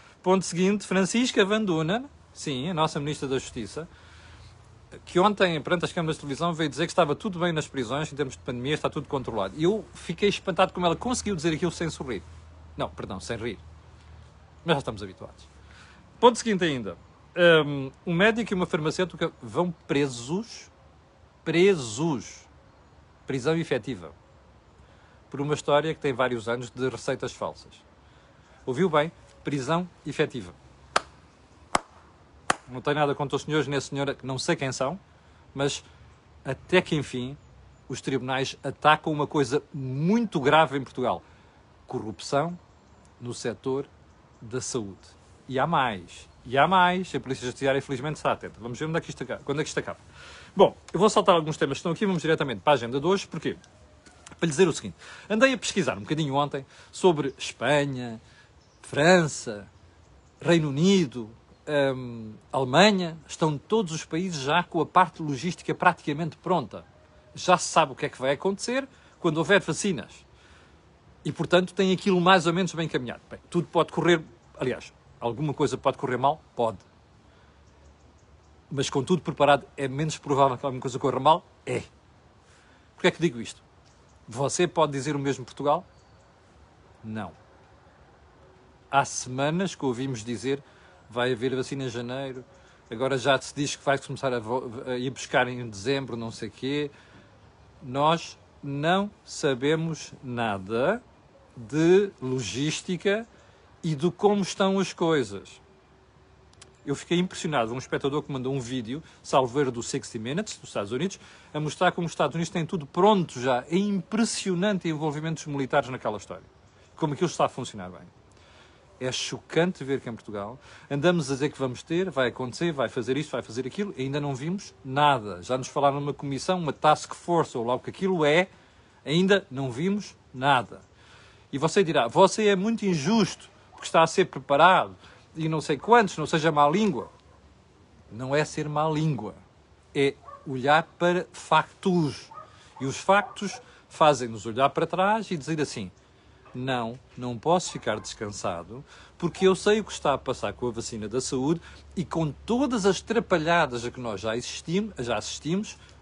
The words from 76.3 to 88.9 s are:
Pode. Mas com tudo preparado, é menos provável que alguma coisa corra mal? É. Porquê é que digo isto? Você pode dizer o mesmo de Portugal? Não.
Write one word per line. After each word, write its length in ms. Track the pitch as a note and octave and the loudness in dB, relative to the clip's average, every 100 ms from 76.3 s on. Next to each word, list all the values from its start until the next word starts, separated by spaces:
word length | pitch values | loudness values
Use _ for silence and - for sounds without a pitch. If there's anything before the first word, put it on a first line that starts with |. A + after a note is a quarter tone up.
| D#3 _ - | 0 _ -2
Pode. 220 | A#2 G2 - _ _ _ - _ - _ - _ - _ - _ _ - _ - _ | -2 -2 -16 _ _ _ -20 _ -20 _ -20 _ -20 _ -20 _ _ -20 _ -20 _
Mas 220 | C#3 C3+ | -4 -2
com 140 | C#3+ | -2
tudo 180 | B2+ F3+ | 0 0
preparado, 420 | - - C#3+ C#3+ - - | 0 2 4 4 0 -6
é 100 | C3+ | -4
menos 320 | C3+ D#3 - | -2 -4 -6
provável 400 | D3 C3+ C#3 A#2+ | -2 4 4 2
que 80 | C#3 | -4
alguma 160 | B2+ | -6
coisa 160 | B2+ B2+ | -6 -2
corra 220 | C3+ B2+ | -2 2
mal? 260 | C#3 D#3+ - _ | 4 4 0 _
É. 200 | - A#2+ - _ _ _ _ _ _ _ _ _ _ - | -6 -6 -6 _ _ _ _ _ _ _ _ _ _ -2
Porquê 100 | F3+ | 0
é 40 | |
que 80 | - | 2
digo 180 | E3 A#2+ | -2 -2
isto? 220 | - - _ _ _ _ _ _ - | -10 -14 _ _ _ _ _ _ -12
Você 400 | A2 C3+ - F3 | -4 -2 0 0
pode 260 | E3+ D3+ | 2 2
dizer 220 | C#3 C#3 | 2 -2
o 40 | C#3+ | -2
mesmo 260 | C#3 C3 | -2 -4
de 20 | A#2+ | -8
Portugal? 400 | - C#3+ E3 - _ _ - _ _ _ - - _ _ - | -2 0 0 -2 _ _ -20 _ _ _ -20 -20 _ _ -18
Não. 280 | A2 A2 F2+ - - - - - - _ - _ - _ - - - _ _ | -12 -10 -10 -14 -20 -20 -20 -20 -20 _ -20 _ -20 _ -20 -20 -20 _ _